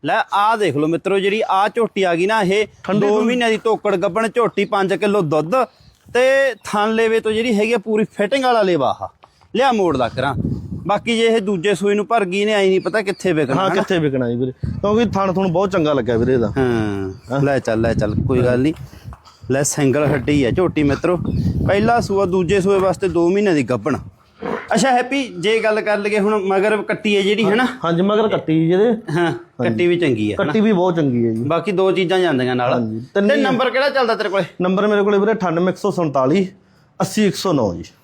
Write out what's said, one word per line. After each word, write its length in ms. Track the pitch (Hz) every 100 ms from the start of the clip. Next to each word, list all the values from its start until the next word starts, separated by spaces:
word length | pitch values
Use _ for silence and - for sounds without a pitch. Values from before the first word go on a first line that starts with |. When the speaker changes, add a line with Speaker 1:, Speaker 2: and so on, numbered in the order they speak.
| 143
Speaker 1:
ਲੈ 100 | 208 -
ਆਹ 240 | 196 208 226
ਦੇਖ 180 | 196 135
ਲਓ 120 | 156
ਮਿੱਤਰੋ, 320 | 165 - 196
ਜਿਹੜੀ 240 | 190 196 175
ਆਹ 200 | 190 208 220
ਝੋਟੀ 280 | 220 -
ਆ 120 | 185 170
ਗਈ 100 | 185
ਨਾ, 160 | 220
ਇਹ 260 | 185 196 208 -
Speaker 2:
ਠੰਡੀ 160 | - 202
Speaker 1:
ਦੋ 100 | 208
Speaker 2:
ਦੁੱਧ। 180 | 214 233
Speaker 1:
ਮਹੀਨਿਆਂ 220 | 247 233
ਦੀ 80 | 220
ਤੋਕੜ 380 | 226 202 208 196
ਗੱਭਣ 320 | 196 180 226 240
ਝੋਟੀ, 300 | 220 - 202
ਪੰਜ 280 | 202 196
ਕਿਲੋ 280 | 185 208 208
ਦੁੱਧ 300 | 165 151 156 262 240 _ - _ -
ਤੇ 420 | 240 254 269 269 220
ਥਣ 280 | - 208 208
ਲੇਵੇ 280 | 220 226 226
ਤੋਂ 120 | 220
ਜਿਹੜੀ 280 | 220 240 208
ਹੈਗੀ 140 | 214
ਆ 40 | 233
ਪੂਰੀ 260 | 220 214
ਫਿਟਿੰਗ 400 | 214 - 202 277
ਵਾਲਾ 180 | 254 233
ਲੇਵਾ 360 | 190 170 123 -
ਆਹ। 60 | 95 _ - _ _ 208
ਲਿਆ 160 | 269
ਮੋੜ 260 | 233 180 139
ਲਾ 120 | 117
ਕਰਾਂ। 260 | 127 135 123 - - - - -
ਬਾਕੀ 300 | 208 - 226
ਜੇ 80 | 226
ਇਹ 160 | 226
ਦੂਜੇ 340 | 190 196 180 190
ਸੂਈ 200 | 202 202
ਨੂੰ 120 | 180
ਭਰ 180 | 233 190
ਗਈ 200 | 196 208
ਨੇ, 80 |
ਐਂ 120 | 208 196
ਨਹੀਂ 160 | 190
ਪਤਾ 200 | 180 196
ਕਿੱਥੇ 320 | 196 185 277
ਵਿਕਣਾ, 220 | 160 135 151
Speaker 2:
ਹਾਂ, 120 | 190
Speaker 1:
ਹਨਾ? 80 | 185
Speaker 2:
ਕਿੱਥੇ 240 | 185 180
ਵਿਕਣਾ 300 | 151 131 120
ਜੀ 60 | 120
ਵੀਰੇ, 160 | 127
ਕਿਉਂਕਿ 540 | 127 - - 202 214 233
ਥਣ 280 | 190 196
ਥੁਣ 140 | 185 190
ਬਹੁਤ 240 | 165 202
ਚੰਗਾ 220 | 190 151
ਲੱਗਿਆ 240 | 139 113 113
ਵੀਰੇ 160 | 120
ਇਹਦਾ। 200 | 131 107 131
Speaker 1:
ਹਾਂ। 540 | 127 117 107 101 95 95 -
Speaker 2:
ਹਾਂ। 100 | 131
Speaker 1:
ਲੈ 180 | 143 139
ਚੱਲ, 220 | 117 110
ਲੈ 120 | 113
ਚੱਲ, 220 | 110 107 107 -
ਕੋਈ 140 | 127
ਗੱਲ 180 | 123 123
ਨਹੀਂ। 140 | 139 160 - - - - - - -
ਲੈ 120 | 131
ਸਿੰਗਲ 420 | 143 - 139 131 151
ਹੱਡੀ 380 | 147 123 147
ਆ 80 | 123
ਝੋਟੀ 320 | 107 175 -
ਮਿੱਤਰੋ, 340 | 143 139 165 175 - - - - -
ਪਹਿਲਾ 320 | 196 220 233
ਸੂਆ, 260 | - 196 196
ਦੂਜੇ 360 | 190 175 202
ਸੂਏ 180 | 185 196
ਵਾਸਤੇ 280 | 190 175 190
ਦੋ 220 | 170 170
ਮਹੀਨਿਆਂ 260 | 196 208 156
ਦੀ 80 |
ਗੱਭਣ। 340 | 117 123 104 131 - _ _ _ - - -
ਅੱਛਾ 180 | - 269
ਹੈਪੀ, 320 | 247 247 277 247 180
ਜੇ 200 | 180 226
ਗੱਲ 220 | 214 214
ਕਰ 160 | 208 208
ਲਈਏ 220 | 208 208
ਹੁਣ 260 | 196 214 190
ਮਗਰ 320 | 196 208 214
ਕੱਟੀ 380 | 185 214 214 202
ਹੈ 40 |
ਜਿਹੜੀ, 220 | 196 208
ਹਨਾ? 240 | 202 214 254 - 165
Speaker 2:
ਹਾਂਜੀ, 160 | 170
ਮਗਰ 260 | 196 208 214
ਕੱਟੀ 400 | 185 147 160 160
ਜਿਹਦੇ। 240 | 185 220 226 -
Speaker 1:
ਹਾਂ, 140 | 160 170
Speaker 2:
ਹਾਂਜੀ। 440 | 170 - - 120
Speaker 1:
ਕੱਟੀ 180 | 110 175
ਵੀ 100 | 175
ਚੰਗੀ 340 | 165 113 104
ਹੈ, 40 | 104
ਹਨਾ? 100 | 175
Speaker 2:
ਕੱਟੀ 160 | 180
ਵੀ 100 | 214
ਬਹੁਤ 240 | 196 180 170
ਚੰਗੀ 300 | 147 120 117
ਹੈ 60 |
ਜੀ। 100 | 113
Speaker 1:
ਬਾਕੀ 280 | 123 165 165
ਦੋ 200 | 180 190
ਚੀਜ਼ਾਂ 280 | 175 185 185
ਜਾਂਦੀਆਂ 360 | 180 139 127 127
ਨਾਲ। 180 | 123
Speaker 2:
ਹਾਂਜੀ, 260 | 123 110 110
Speaker 1:
ਤੇ 60 | 123
Speaker 2:
ਤਿੰਨੇ 220 | 196 202 285
Speaker 1:
ਨੰਬਰ 340 | 269 247 254
ਕਿਹੜਾ 200 | 254 285
ਚੱਲਦਾ 260 | 269 240 214
ਤੇਰੇ 140 | 220
ਕੋਲੇ? 140 | 196 170 -
Speaker 2:
ਨੰਬਰ 260 | 180 190 208
ਮੇਰੇ 160 | 208
ਕੋਲੇ 140 | 208 202
ਵੀਰੇ 140 | 202
ਅਠਾਨਵੇਂ 380 | 220 185 165 185
ਇੱਕ 80 | 180
ਸੌ 140 | 208
ਸੰਤਾਲੀ, 560 | 185 165 139 131 180 185 - _ _ _ _
ਅੱਸੀ 260 | 180 - 208
ਇੱਕ 100 | -
ਸੌ 180 | 190
ਨੌ 200 | 151 107
ਜੀ। 100 | 85 110 _